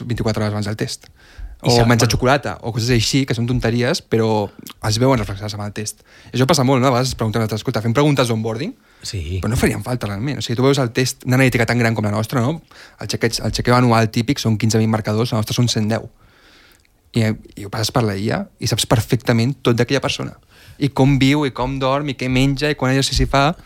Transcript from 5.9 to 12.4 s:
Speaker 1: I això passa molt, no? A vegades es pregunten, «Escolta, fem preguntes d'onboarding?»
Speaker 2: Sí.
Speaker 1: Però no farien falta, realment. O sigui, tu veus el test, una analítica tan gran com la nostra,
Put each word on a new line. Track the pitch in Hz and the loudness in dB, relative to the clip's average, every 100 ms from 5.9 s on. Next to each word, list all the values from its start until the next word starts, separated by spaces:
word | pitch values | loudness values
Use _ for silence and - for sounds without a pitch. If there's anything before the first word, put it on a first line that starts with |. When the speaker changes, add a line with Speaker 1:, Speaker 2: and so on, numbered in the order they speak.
| - _ - - | -12 _ -20 -6
Speaker 1:
I | 123 | 0
això | 127 | 2
passa | - | 4
molt, | 127 135 | 4 4
no? | 135 | 4
A | |
vegades | 123 127 | 2 0
es | - | -2
pregunten, | 110 113 110 | -2 -2 -2
«Escolta, | 110 - 110 | -4 -4 -4
fem | 113 | 0
preguntes | 117 151 139 120 | 2 2 4 2
d'onboarding?» | 110 113 113 175 - _ _ | 0 -2 -4 -8 -10 _ _
Speaker 2:
Sí. | - 95 76 92 | -12 -8 -6 -4
Speaker 1:
Però | 101 | -2
no | 123 | 0
farien | - 107 | 0 -2
falta, | 113 123 104 | -4 -6 -4
realment. | 98 135 135 | -6 -6 -6
O | - | -4
sigui, | 117 | 0
tu | |
veus | 131 143 | 2 2
el | 123 123 | 0 0
test, | 131 - - | -2 -2 0
una | 127 | 2
analítica | 131 120 117 | 4 2 0
tan | 117 | 2
gran | 117 110 | 0 0
com | 104 | -2
la | |
nostra, | 104 113 131 | -2 -2 -2